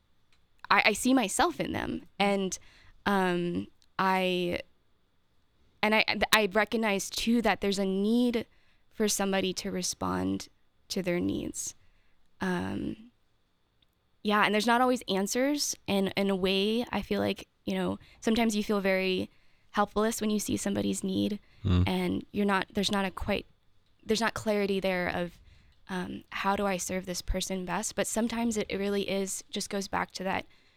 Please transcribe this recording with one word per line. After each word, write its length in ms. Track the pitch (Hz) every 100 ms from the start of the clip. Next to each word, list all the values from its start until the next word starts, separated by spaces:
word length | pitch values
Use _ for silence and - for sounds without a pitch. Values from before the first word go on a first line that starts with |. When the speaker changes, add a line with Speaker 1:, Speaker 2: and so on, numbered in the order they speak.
| _ _ _ _ _ _ -
Speaker 1:
I, 120 | 202 -
I 60 |
see 220 | 208 247
myself 460 | 262 202 - 330 294
in 120 | -
them. 300 | - - - - -
And, 400 | 202 196 190 - - - - - -
um, 640 | 202 185 175 175 175 202 _ _ -
I, 640 | 190 190 185 180 175 180 - _ _ _ _ _ _ _ _ _ _ -
and 120 | 214
I, 100 | 214 - 208 -
I 160 | 214 208
recognize 560 | 202 208 233 220 196 -
too 320 | - - 233
that 180 | 220 185
there's 180 | 202 196
a 80 | 196
need 600 | 190 208 233 247 226 - _ _ _ _
for 160 | - 214
somebody 440 | - 196 190 190
to 160 | 175 202
respond 800 | 185 180 - 92 92 95 95 - _ _ _ -
to 140 | -
their 180 | 175 175
needs. 540 | 180 - - - - - - _ _ _ - -
Um, 560 | 190 180 185 202 214 220 233 _ _ _ _ _ _ _ _ _ _ _
yeah, 220 | 208 208
and 80 | 180
there's 140 | 208 214
not 140 | 240
always 220 | 254 247 -
answers. 680 | 185 202 247 269 294 - - -
And 260 | 196 196 -
in 140 | 196
a 60 | 196
way, 480 | 185 190 202 226 240
I 120 | 202
feel 180 | - 202
like, 260 | 202 196 - _
you 100 | -
know, 240 | 190 185 196 - -
sometimes 360 | - 226 226 208
you 80 |
feel 160 | 208 202
very 500 | 190 190 190 185 202 - - _ _
helpless 500 | - 208 - 220 226
when 100 | 214
you 80 | 214
see 180 | - 202
somebody's 480 | 208 202 202 196
need, 340 | 190 190 202 208 - -
Speaker 2:
Mm. 200 | 98 - 92
Speaker 1:
and 360 | 185 180 190 -
you're 140 | 202 202
not, 200 | 190 -
there's 180 | - 190
not 120 | 202
a 60 | 190
quite, 340 | - - 202 - _ _ - _ _ -
there's 140 | 214
not 120 | 226
clarity 460 | - 220 208 202 196
there 300 | 190 185 175
of, 240 | - 175 - - - - _ -
um, 320 | 185 180 - -
how 240 | - 196
do 120 | 202 202
I 100 | 185
serve 280 | - 185
this 160 | 190 180
person 440 | - 185 - 190
best? 320 | 180 175 220 -
But 100 | 202
sometimes 500 | - 233 233 233 214
it, 100 | -
it 60 | 190
really 320 | 202 202 -
is, 320 | 196 190 - -
just 180 | 208 -
goes 200 | 202 196
back 240 | 180 180
to 120 | -
that, 220 | 190 180 - - _